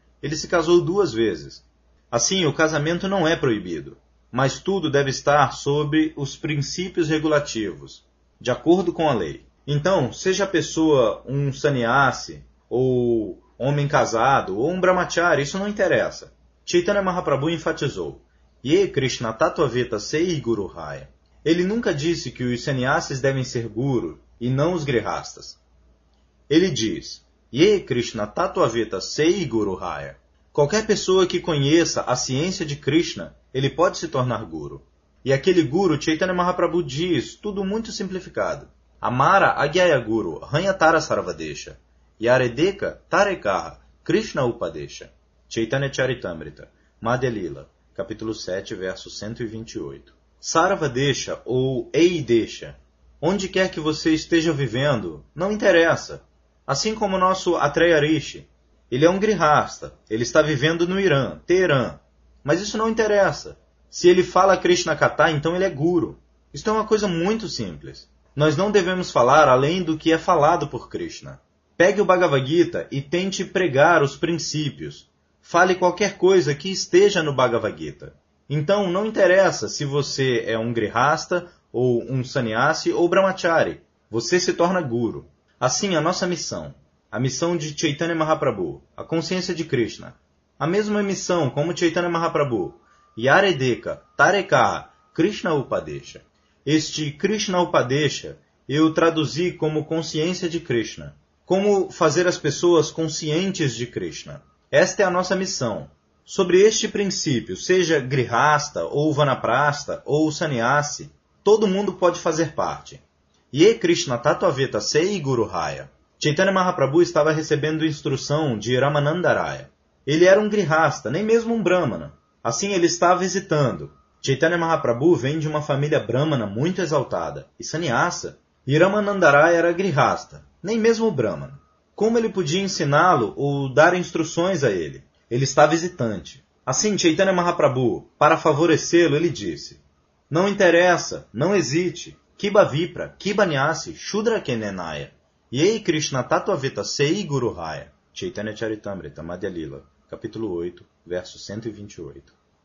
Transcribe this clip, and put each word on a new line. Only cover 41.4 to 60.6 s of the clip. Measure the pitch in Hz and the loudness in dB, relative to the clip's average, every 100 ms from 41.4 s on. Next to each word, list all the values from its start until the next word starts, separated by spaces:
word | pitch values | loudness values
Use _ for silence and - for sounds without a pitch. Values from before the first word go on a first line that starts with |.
| 78 71 - - _ _ _ - | -10 -12 -16 -20 _ _ _ -4
Yaredeka | 113 127 123 117 190 196 92 - - | 2 2 2 0 -2 0 -8 -8 -2
Tarekaha, | 170 202 180 104 90 82 - _ _ | 0 2 0 -2 -2 -4 -14 _ _
Krishna | - 196 220 156 | -2 -2 -2 -2
Upadesha." | 123 113 87 78 71 - - _ _ _ - | -2 -2 -8 -8 -14 -16 -20 _ _ _ -10
Chaitanya | 113 110 139 139 | -6 -4 -2 -4
Charitamrita, | 135 131 123 95 82 73 73 - _ _ _ | -4 -4 -4 -8 -12 -14 -18 -20 _ _ _
Madhya | 110 127 127 | -4 -2 -2
Lila, | 107 85 69 67 _ _ | -4 -8 -10 -20 _ _
capítulo | - 95 104 110 | -12 -10 -8 -8
sete, | 107 - 95 98 | -8 -8 -8 -8
verso | 98 92 92 - | -10 -8 -10 -14
cento | - 104 113 | -14 -12 -10
e | 113 | -10
vinte | 110 113 | -10 -12
e | 107 | -12
oito. | 71 69 _ _ _ _ | -12 -14 _ _ _ _
Sarvadesha | - 165 180 190 147 123 143 - - 80 | -2 2 2 0 -2 0 0 -2 -4 -10
ou | - 127 131 127 - | -4 -2 0 -2 -2
Eidesha, | 143 175 170 117 117 101 - 73 - _ _ _ - | 2 4 2 2 2 0 -8 -16 -18 _ _ _ -4
onde | 160 196 190 | -2 -2 -2
quer | 185 185 | -2 -2
que | 165 | -2
você | 151 151 165 | -4 -2 0
esteja | 156 - 170 165 | 0 2 0 2
vivendo, | 139 127 120 147 120 87 76 - | -2 -2 -2 0 0 -4 -12 -16
não | 147 196 | -6 -4
interessa. | 214 294 170 311 269 - - _ _ _ _ - | 0 4 6 4 2 -4 -16 _ _ _ _ -6
Assim | 135 220 220 | -4 -2 -2
como | 202 | -2
o | 190 | 2
nosso | 185 185 185 165 | 2 2 0 0
Atreya | 143 160 170 156 | 0 2 4 4
Rishi, | 151 151 - - - _ _ _ - | 2 0 -2 -16 -20 _ _ _ -6
ele | 127 | 2
é | 165 | 4
um | 190 | 4
grihasta, | 214 185 151 139 104 - 71 - - | 0 2 4 4 2 -8 -16 -18 -6
ele | 110 | -4
está | 117 160 | 2 2
vivendo | 151 139 | 2 2